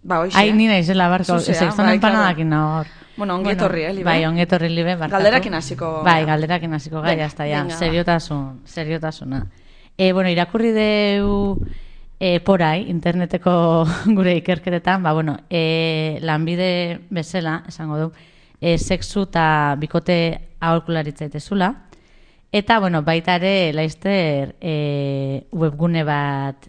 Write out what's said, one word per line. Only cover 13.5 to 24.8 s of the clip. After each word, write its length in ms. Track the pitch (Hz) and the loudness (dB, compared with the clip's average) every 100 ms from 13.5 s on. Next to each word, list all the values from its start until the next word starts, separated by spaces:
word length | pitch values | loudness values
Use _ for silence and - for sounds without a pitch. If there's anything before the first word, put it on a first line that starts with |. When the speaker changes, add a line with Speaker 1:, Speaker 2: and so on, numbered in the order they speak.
| 175 170 165 160 175 | 2 4 4 2 0
Speaker 2:
<laughs> 180 | 202 | 0
gure 220 | 208 185 170 | 2 2 0
ikerketetan, 680 | 170 175 180 175 175 190 | 0 -4 -2 -2 0 0
ba, 100 | 170 | 2
bueno, 260 | 156 156 143 - | 0 0 -4 -4
eh, 680 | 170 160 160 165 156 156 151 | -2 0 0 0 -2 -2 -4
lanbide 760 | 160 151 165 175 185 180 175 170 - | -2 -2 0 0 0 0 -4 -6 -6
bezala, 540 | 180 156 190 165 165 165 | -8 -4 -4 -4 -6 -8
esango 320 | 160 156 151 | -10 -6 -4
du, 140 | 160 - - _ _ _ | -4 -8 -20 _ _ _
eh, 180 | 170 165 | 0 0
sexu 440 | - 185 - 202 | 0 -4 -2 -4
eta 520 | 190 170 160 156 147 143 | -2 0 2 2 2 0
bikote 680 | 156 170 - 175 165 - - - | -2 -2 0 0 0 -4 -12 -6
aholkularitza 640 | 165 165 165 165 151 143 | 0 0 0 -4 -4 -8
itezula. 500 | 151 147 - 202 180 269 - - _ - - _ _ | -10 -10 -4 0 0 -2 -16 -20 _ -20 -20 _ _
Eta, 260 | 208 202 226 | -2 2 2
bueno, 240 | 190 165 | 2 0
baita 320 | 151 165 165 175 | 2 0 2 0
ere, 360 | 185 196 170 | 2 2 0
laizter, 840 | 151 156 151 190 196 160 143 139 - | 0 -2 -2 -2 0 2 0 -4 -6
eh, 840 | 175 151 | -4 -2